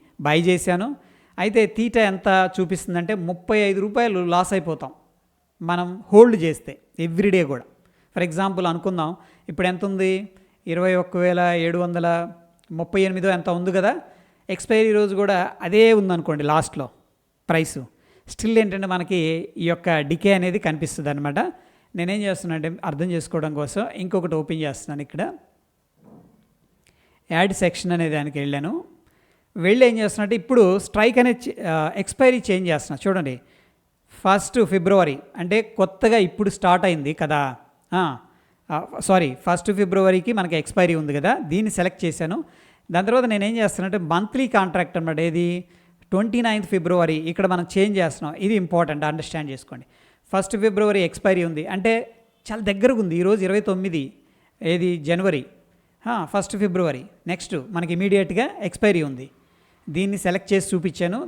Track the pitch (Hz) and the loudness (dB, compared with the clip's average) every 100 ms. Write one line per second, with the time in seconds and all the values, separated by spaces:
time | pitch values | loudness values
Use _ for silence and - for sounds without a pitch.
0 | _ - 143 156 170 175 185 175 233 277 | _ -6 0 2 4 2 0 -2 -2 -8
1 | _ _ _ - 202 208 208 214 233 233 | _ _ _ -6 0 2 0 0 0 2
2 | 208 185 202 190 185 185 175 185 - 175 | 2 0 2 4 2 0 -4 -4 -4 -4
3 | 170 208 170 170 - 214 202 196 208 226 | -2 -4 -4 -8 -2 2 2 0 -2 0
4 | 233 190 175 175 185 196 165 156 - - | 0 0 0 0 0 -2 -2 -8 -10 -16
5 | _ _ _ _ _ - 165 175 180 185 | _ _ _ _ _ -12 -4 -2 -2 -8
6 | - 208 240 208 160 151 - - _ - | 6 10 10 8 0 -2 -8 -18 _ -6
7 | 170 165 202 190 147 127 - _ _ _ | -4 0 2 2 2 -2 -10 _ _ _
8 | _ 170 175 160 196 185 175 170 190 180 | _ -4 -4 -2 -2 -2 -2 -2 -4 -2
9 | 156 175 - _ - 156 180 180 196 190 | -4 -6 -16 _ -14 -4 -2 -2 -4 -2
10 | 190 190 202 _ _ _ - 165 185 180 | 0 -2 -6 _ _ _ -6 -2 0 0
11 | 180 180 180 180 175 175 165 175 175 175 | 0 0 0 2 2 2 0 -2 -2 -2
12 | 175 170 170 - _ _ - 165 170 196 | 0 0 -4 -12 _ _ -14 -10 -4 0
13 | 190 185 190 180 165 175 180 185 196 320 | 0 0 0 0 -2 -2 0 0 0 -2
14 | - - _ _ - 185 - 220 220 208 | -8 -20 _ _ -10 -10 0 2 4 4
15 | 208 196 202 185 185 - 170 208 226 214 | 2 0 2 2 0 -6 0 6 6 6
16 | 190 170 165 151 147 156 156 160 127 _ | 4 0 -2 -2 2 2 0 -6 -10 _
17 | _ _ _ _ - 165 160 139 123 _ | _ _ _ _ -2 0 0 -6 -14 _
18 | _ _ - - 220 226 208 190 190 180 | _ _ -20 -6 2 2 2 -2 -2 -2
19 | 170 180 160 165 - - 165 170 175 160 | -2 0 0 -2 -6 -6 -2 -2 0 0
20 | 143 165 196 190 180 165 165 151 156 - | 0 0 2 2 2 -2 -2 -2 -6 -6
21 | 147 147 147 147 359 - _ _ _ - | -4 -4 -2 -2 -4 -6 _ _ _ -6
22 | 175 208 202 180 175 160 160 175 - 143 | -4 -2 -2 -4 -4 -6 -6 -6 -8 -4
23 | 180 170 - 165 156 147 147 196 233 - | -2 -4 -4 -4 -4 -4 -4 -4 -6 -6
24 | 185 185 170 156 151 160 151 135 - 143 | -4 -2 -2 -4 -4 -4 -4 -6 -10 -10
25 | 139 - 240 370 _ _ _ _ _ _ | -10 -6 -6 -8 _ _ _ _ _ _
26 | _ - _ _ _ _ _ _ _ _ | _ -20 _ _ _ _ _ _ _ _
27 | _ _ - 165 190 190 180 - 180 170 | _ _ -4 0 0 2 -2 -2 -2 0
28 | 165 151 147 143 143 143 156 330 - _ | 0 -2 -4 -4 -4 -2 -4 -6 -10 _
29 | _ _ _ _ _ 202 175 240 247 226 | _ _ _ _ _ -2 2 6 6 4
30 | 214 - 208 226 - 247 185 196 196 208 | -2 -2 -2 -2 2 6 6 4 0 2
31 | 226 254 247 240 - - 185 160 156 202 | 4 4 4 2 -6 -8 -4 -2 -2 -4
32 | 190 - 262 247 - 185 175 151 - 139 | -8 4 4 4 0 -2 0 -2 -4 -6
33 | 196 185 139 123 _ _ _ _ _ _ | -2 -2 -2 -8 _ _ _ _ _ _
34 | _ - 190 196 - 247 180 190 175 196 | _ -4 2 2 2 0 2 2 4 4
35 | 160 135 - - 175 208 220 - 190 - | 4 0 -10 -10 -2 -2 -2 -2 -2 2
36 | 226 226 185 - 196 - 185 180 185 160 | 2 4 2 0 -2 0 2 4 4 0
37 | 139 156 151 147 139 123 _ _ - 180 | -2 -4 -2 0 -2 -6 _ _ -6 -2
38 | 165 127 _ _ _ _ - 156 - - | -2 -4 _ _ _ _ -8 -8 -6 -8
39 | - 190 147 127 - 175 214 202 196 190 | 2 4 2 -2 -2 -2 0 0 2 4
40 | 190 185 233 226 180 160 147 202 180 160 | 4 4 0 -2 -2 -2 -2 2 2 2
41 | 151 143 170 330 175 175 214 190 185 185 | -2 -2 0 0 -2 -2 -2 0 -2 -2
42 | 175 156 160 240 - _ _ _ - 170 | -6 -4 -6 -6 -8 _ _ _ -4 -2
43 | 196 247 247 208 202 233 208 - 233 202 | 2 2 2 0 0 0 0 0 -4 -4
44 | 160 170 214 254 262 208 185 180 175 175 | 0 0 0 -2 2 2 2 0 -2 -2
45 | 160 156 170 165 175 180 180 _ _ _ | -2 0 0 0 -2 -2 -8 _ _ _
46 | - 185 220 240 226 214 180 190 165 180 | -4 -2 0 0 0 -2 0 -2 2 2
47 | 165 156 160 170 190 175 175 190 208 196 | 2 0 -4 -2 0 0 -2 0 2 2
48 | 165 - 151 165 202 214 175 175 156 147 | -2 -2 -10 -4 0 0 2 0 0 0
49 | 151 160 151 160 147 131 - 123 - _ | -2 -4 -6 -8 -8 -12 -14 -20 -20 _
50 | _ _ - 190 190 214 220 196 208 202 | _ _ -4 -4 -2 0 0 2 2 2
51 | 170 - 202 185 170 151 165 190 190 226 | 0 0 0 2 0 -4 -6 -2 0 0
52 | - - _ _ - 220 202 196 247 233 | -2 -16 _ _ -12 -6 -4 2 2 2
53 | 190 170 190 214 185 208 208 185 190 160 | 0 0 2 2 2 0 0 -2 -2 -4
54 | 135 - _ _ _ _ 165 175 180 175 | -6 -12 _ _ _ _ -2 0 0 -2
55 | 147 170 190 147 123 _ _ _ _ _ | -2 0 2 0 -6 _ _ _ _ _
56 | 220 226 - 202 - 202 202 180 165 127 | -6 -4 -2 -4 -4 -2 0 0 -2 -2
57 | - _ 165 175 - 165 131 175 170 170 | -10 _ -8 -8 -6 -8 -6 -6 -4 -2
58 | 196 196 190 185 277 - 180 - 208 180 | 2 2 2 0 -2 -4 -10 0 2 2
59 | 147 127 135 _ _ _ _ _ - 156 | 0 -6 -14 _ _ _ _ _ -8 -4
60 | 196 196 180 185 - 196 190 180 170 - | -2 -2 -2 -2 0 0 2 -2 -2 -2
61 | 175 226 | -4 -2